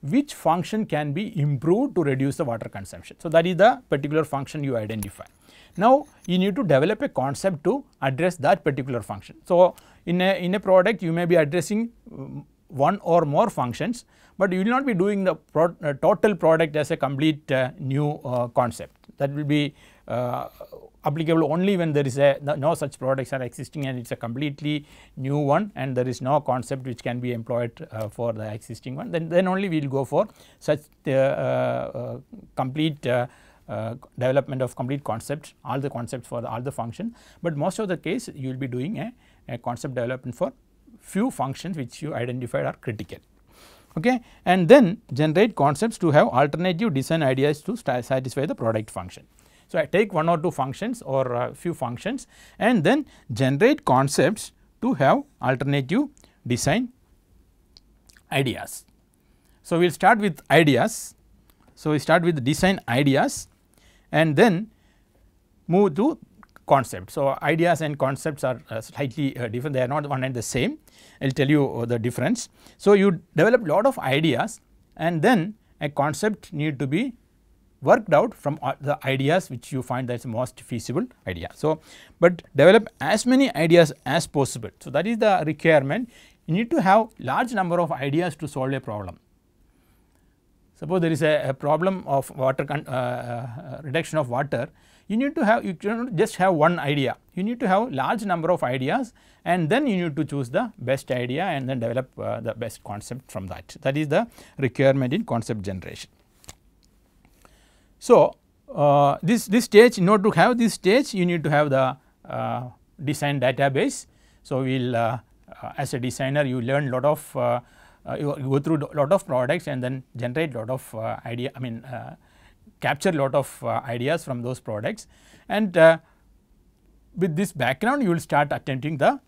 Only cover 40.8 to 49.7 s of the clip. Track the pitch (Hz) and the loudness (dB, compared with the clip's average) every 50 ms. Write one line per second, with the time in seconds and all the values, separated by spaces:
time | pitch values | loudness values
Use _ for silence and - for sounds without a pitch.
40.8 | _ _ - - _ - - 190 220 262 - - 127 135 131 - - 165 190 160 | _ _ -20 -20 _ -6 -4 -2 -2 -2 -2 -4 -4 -6 -6 -8 -8 -8 -8 -8
41.8 | 131 127 - - - 147 160 123 120 123 123 127 127 117 - 147 143 139 175 - | -8 -10 -10 -12 -10 -8 -6 -6 -6 -6 -6 -6 -6 -6 -4 -4 -4 -4 -6 -8
42.8 | - - 113 104 104 - - - - _ _ _ _ _ _ - - - - _ | -8 -8 -8 -8 -8 -12 -14 -18 -20 _ _ _ _ _ _ -20 -20 -20 -20 _
43.8 | _ _ - 165 156 240 254 240 - - - _ - 185 180 190 180 156 233 294 | _ _ -6 -2 0 2 0 0 -2 -8 -20 _ 0 2 4 6 8 10 10 10
44.8 | 247 165 - - _ - - 120 151 156 151 170 214 247 - - 143 143 147 - | 10 8 2 -2 _ -6 -2 0 0 2 4 4 2 2 2 2 2 2 2 0
45.8 | 214 233 220 - - 165 139 147 - - - 123 143 147 143 160 175 185 180 165 | -2 -4 -2 0 0 4 6 6 6 6 4 2 2 2 2 -2 -2 -2 0 0
46.8 | 226 226 151 135 131 - 165 165 156 131 131 131 135 147 151 147 - - 226 - | 0 0 0 0 -2 0 0 0 2 2 2 2 2 0 0 -2 -4 -8 -8 -6
47.8 | - - 127 123 113 - 135 131 131 131 - - 131 175 269 - - 113 110 110 | -4 -4 -4 -4 -2 -2 -2 -2 -2 -4 -4 -4 -4 -4 -4 -4 -2 -2 -2 -2
48.8 | 104 - - 95 90 90 - - - _ _ _ _ _ _ _ _ _ | -4 -6 -10 -12 -12 -12 -14 -20 -20 _ _ _ _ _ _ _ _ _